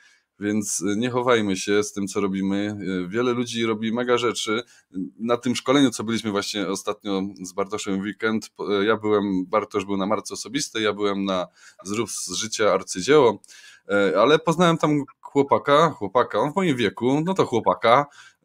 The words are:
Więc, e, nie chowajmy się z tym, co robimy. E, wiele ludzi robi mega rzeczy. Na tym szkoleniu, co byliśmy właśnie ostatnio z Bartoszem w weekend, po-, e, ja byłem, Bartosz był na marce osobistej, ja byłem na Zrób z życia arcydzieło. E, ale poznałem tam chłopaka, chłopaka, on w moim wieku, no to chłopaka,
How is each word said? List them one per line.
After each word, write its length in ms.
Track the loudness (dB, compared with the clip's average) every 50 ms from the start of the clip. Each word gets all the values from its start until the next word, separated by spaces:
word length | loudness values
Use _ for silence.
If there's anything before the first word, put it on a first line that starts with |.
| _ _ _ _ _ _ _ -6
Więc, 440 | -4 -2 -2 -2 -2 -4 -4 -4 -2 -2
e, 40 | -2
nie 140 | -2 -2 -2
chowajmy 460 | -2 0 2 2 2 2 2 0 -2
się 260 | -2 0 0 0 0
z 100 | 0 -2
tym, 140 | -4 -6 -6 -4
co 120 | -4 -2
robimy. 580 | -2 -2 -2 -2 -2 -2 -2 -2 -4 -4 -6 -8 -6 -6 -4 -4 -6
E, 20 | -4
wiele 240 | -4 -2 -2 0
ludzi 340 | -2 -2 -4 -4 -4 -4 -2
robi 260 | -2 -2 -2 -4 -4
mega 260 | -4 -2 0 0 0 0
rzeczy. 440 | 0 -2 -2 -4 -4 -4 -4 -4 -4 _ _ _ _ _ -10 -10 -10 -10 -10 -8
Na 160 | -4 -2 -2
tym 200 | -2 -2 -2 -4
szkoleniu, 340 | -2 0 2 2 4 4 2
co 140 | 0 -2 -4
byliśmy 260 | -4 -4 -4 -4 -2
właśnie 380 | -2 -2 -4 -4 -4 -4 -4 -4
ostatnio 540 | -4 -4 -4 -6 -6 -6 -6 -4 -2 -2 -4 -4 -8 -12
z 100 | -14 -8
Bartoszem 480 | -6 -6 -4 -4 -6 -6 -4 -4 -4 -4
w 40 | -4
weekend, 460 | -6 -6 -4 -2 -2 -2 -2 -4 -8 _
po-, 240 | -8 -4 -2 0 0
e, 40 | 2
ja 120 | 2 0
byłem, 500 | 0 0 0 2 2 2 0 -2 -2 -2
Bartosz 380 | -2 -2 -2 -2 -2 -2 -4 -2
był 120 | -2 -2
na 100 | -2 0
marce 280 | 0 -2 -2 -4 -6 -12
osobistej, 500 | -12 -10 -8 -6 -6 -6 -6 -4 -2 -2
ja 80 | -2
byłem 320 | -2 0 -2 -2 -2 -2 -2
na 220 | -2 -2 -2 -4 -6 _ _ -20 -20 -20 -16 -10
Zrób 260 | -6 -4 -4 -4 -6
z 220 | -8 -10 -10 -8
życia 400 | -8 -8 -8 -6 -2 0 2 2
arcydzieło. 680 | 2 2 0 -4 -8 -4 2 4 6 6 6 6 2 0 _ -20 -20 -20 -20 -20 -20 _ _ 0
E, 320 | 2 2 4 4 4 4
ale 180 | 6 6 4 4
poznałem 400 | 2 0 2 4 4 4 4 2
tam 260 | 2 0 0 0 -2 -6 -12 _
chłopaka, 720 | -16 -2 0 0 2 4 2 2 4 4 6 6 6 4
chłopaka, 480 | 2 -2 -6 0 2 2 2 2 0 0
on 140 | 0 0
w 40 | 0
moim 200 | 0 0 0 2
wieku, 460 | 2 0 -2 -2 -2 0 0 0 0 0
no 100 | 0 0
to 120 | 0 0
chłopaka, 600 | 0 0 0 2 0 0 4 4 6 6 6 4 0 _ -20 -20 -20 _ _